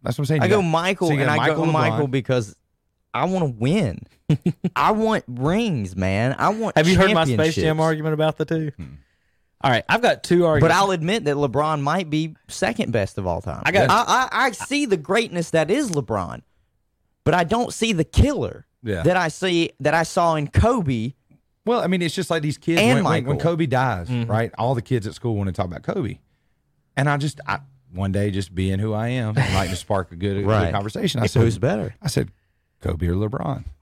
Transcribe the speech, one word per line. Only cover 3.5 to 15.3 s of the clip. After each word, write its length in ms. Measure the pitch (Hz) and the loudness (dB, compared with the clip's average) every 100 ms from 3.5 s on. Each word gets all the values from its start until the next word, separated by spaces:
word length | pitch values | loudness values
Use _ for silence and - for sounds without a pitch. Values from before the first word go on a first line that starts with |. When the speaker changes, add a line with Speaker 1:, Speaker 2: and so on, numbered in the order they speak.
| 113 120 196 147 82 - _ _ 147 | 0 0 2 0 -4 -14 _ _ 0
Speaker 1:
<laughs> 360 | - - 185 - | 0 -2 -4 0
Speaker 2:
I 140 | 156 | 2
want 340 | 214 220 214 - | 2 2 0 -4
rings, 680 | 120 135 190 233 147 98 92 | -4 0 0 0 -2 -4 -2
man. 380 | 92 95 120 139 | 0 0 0 0
I 120 | 156 | -2
want 280 | 214 220 156 | 0 -2 2
Speaker 3:
Have 100 | 160 | 4
you 100 | 185 | 4
heard 140 | 190 | 4
my 140 | 208 160 | 4 2
Space 300 | 117 156 156 | 2 0 2
Jam 80 | |
Speaker 2:
championships. 160 | 160 156 | 0 2
Speaker 3:
argument 320 | 160 156 156 | 0 0 -2
about 240 | 156 156 151 | 0 0 0
the 80 | 151 | -4
two? 260 | 165 156 - | -2 -4 -8
Speaker 1:
Hmm. 60 | 73 71 _ _ _ _ _ _ | -16 -16 _ _ _ _ _ _
Speaker 3:
All 100 | 139 | 0
right, 120 | 120 - | 0 0
I've 120 | 214 | 0
got 220 | 240 147 | 2 0
two 220 | - 175 175 | 2 4 4
arguments. 280 | 151 156 | 4 4
Speaker 2:
But 60 | 170 | 4
I'll 100 | 196 | 2
admit 340 | 185 160 220 147 | 0 0 -2 0
that 100 | 143 | 0
LeBron 460 | 143 117 151 156 | 0 0 0 0
might 280 | 139 170 160 | -2 -2 -2
be 260 | 151 160 156 - | -4 -4 -8 -18
second 440 | - 190 226 214 | -4 -4 -2 -2
best 240 | 117 98 - | -2 -2 -4
of 100 | 92 | -4
all 140 | 85 | -4
time. 200 | - 73 - | -6 -6 -2
Speaker 3:
I 60 | |
got 180 | 185 143 | 2 4
Speaker 2:
I, 140 | 208 240 220 262 | 2 2 2 2
I, 140 | 208 254 | 0 -2
I 40 | |
see 340 | 214 - 285 285 | -2 -4 -2 0
the 120 | 190 | -2
greatness 520 | 143 196 233 | 0 0 0